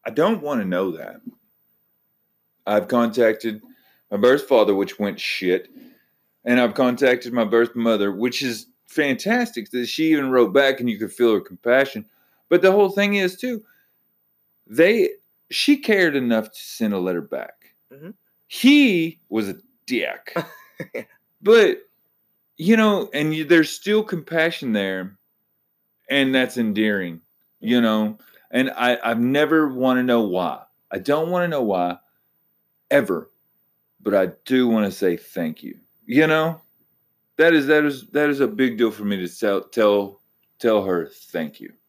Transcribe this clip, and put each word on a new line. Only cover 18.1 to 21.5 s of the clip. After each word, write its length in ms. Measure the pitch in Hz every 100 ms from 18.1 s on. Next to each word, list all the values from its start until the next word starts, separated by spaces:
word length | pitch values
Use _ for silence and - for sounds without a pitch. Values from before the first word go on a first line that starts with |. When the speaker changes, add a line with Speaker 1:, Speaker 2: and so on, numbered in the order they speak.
| - _ _ _
Speaker 1:
He 720 | - 254 294 269 175 165 - _
was 200 | 110 101
a 80 | - _ _ -
dick. 480 | 123 71 - - 170 160 - - _ -
Speaker 2:
<laughs> 120 | - - _ _ _
Speaker 1:
But, 360 | -